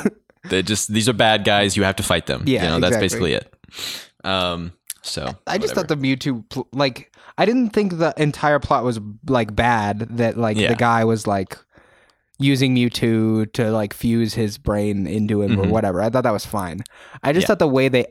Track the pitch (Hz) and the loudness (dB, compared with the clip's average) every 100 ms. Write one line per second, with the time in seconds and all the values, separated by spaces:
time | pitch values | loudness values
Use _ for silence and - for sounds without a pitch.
0 | - - _ _ 92 95 92 107 - 107 | -2 -4 _ _ -4 -2 0 -2 0 0
1 | 107 107 113 107 101 101 101 104 95 95 | 2 4 4 4 4 4 4 2 2 0
2 | - 85 - 65 101 120 85 82 87 110 | 0 0 0 -4 0 0 2 2 2 2
3 | 92 113 85 57 - _ - - - - | 0 0 0 -2 -6 _ -20 -14 -12 -12
4 | - _ 92 95 90 87 85 - - - | -16 _ -4 -2 -2 -4 -8 -12 -16 -14
5 | - - 64 - - 185 220 196 156 151 | -10 -8 -8 -8 -6 -4 -4 -4 -2 -2
6 | 135 131 151 117 - 131 - 135 139 - | -2 -2 -4 -6 -8 -10 -8 -2 -2 -4
7 | - _ - - 190 254 226 214 202 170 | -16 _ -10 -2 2 2 0 0 0 0
8 | 160 - 147 - 151 143 - 139 123 110 | -2 0 -2 0 0 0 0 0 0 -4
9 | 104 110 - 123 107 104 120 117 104 104 | -6 -10 -2 0 0 0 2 2 0 -2
10 | 113 117 117 110 113 107 101 113 120 117 | -4 -2 0 0 0 2 2 2 2 4
11 | 113 113 107 101 95 - _ _ _ _ | 2 0 0 -2 -4 -12 _ _ _ _
12 | _ _ _ - 139 131 135 123 120 - | _ _ _ -2 0 2 2 2 2 0
13 | 120 113 110 110 107 - 110 110 104 - | 0 2 2 0 0 -2 0 0 -4 -4
14 | 120 117 110 120 107 - - 104 104 101 | 0 2 0 -2 -4 -4 -4 -2 0 -2
15 | 92 107 107 104 101 101 98 110 104 90 | -2 -2 0 0 0 2 2 2 0 0
16 | 113 127 120 101 - 104 90 87 - - | 0 0 0 -2 -4 -6 -6 -8 -14 -18
17 | - - - 165 190 196 160 131 131 123 | -20 -6 -2 2 2 2 2 4 2 2
18 | - | 0